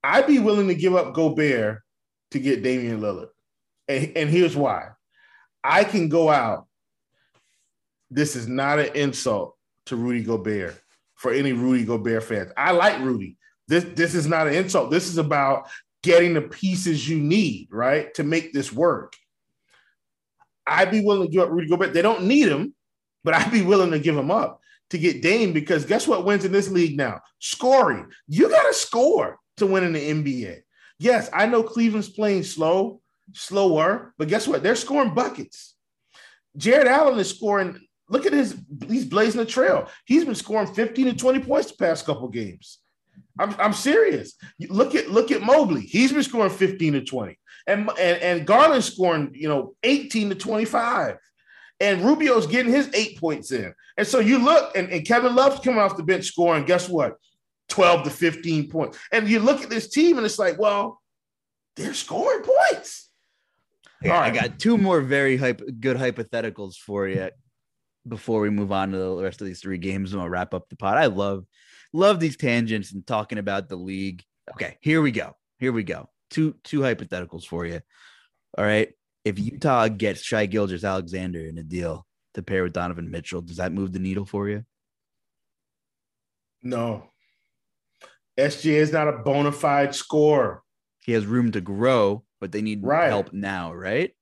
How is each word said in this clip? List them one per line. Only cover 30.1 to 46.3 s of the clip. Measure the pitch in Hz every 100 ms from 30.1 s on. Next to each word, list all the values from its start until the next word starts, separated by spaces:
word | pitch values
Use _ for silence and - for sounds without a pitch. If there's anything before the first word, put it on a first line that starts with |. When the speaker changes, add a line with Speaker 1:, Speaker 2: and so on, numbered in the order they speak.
| 156
Speaker 1:
B | 143 127
A. | 98 82 _ _ _ _
Yes, | 208 233 -
I | 170 220
know | 240
Cleveland's | 226 233 226 214 -
playing | - 214 190
slow, | - 156 160 185 226 - _ _ _
slower, | - - 190 196 156 165 233 - -
but | 156
guess | 208 269
what? | 147
They're | 175
scoring | 233 - 285 247
buckets. | 156 - - - - - _ _ _ _ _ - _ _ 143
Jared | 185 269 254
Allen | 277 294 233
is | 185
scoring. | - 214 202 180 - _ _ _
Look | 254 392
at |
his, | 285 226 - - 147 -
he's | 240
blazing | 135 190 226 240
a |
trail. | 226 254 320 - - -
He's | - 277
been | 277
scoring | 220 - 214 196
fifteen | - 226 -
to | 254
twenty | 220 254 262
points | 269 285 269
the | -
past | 185 160
couple | - 123 123
games. | 117 101 82 - - _ _ _ - _ -
I'm, | 208 202
I'm | 208
serious. | - 277 403 415 269 - _ - -
You | -
look | 190 -
at, | - -
look | 208 226
at | 220
Mobley. | 214 294 233 139
He's | 95 196 262
been | 294
scoring | 247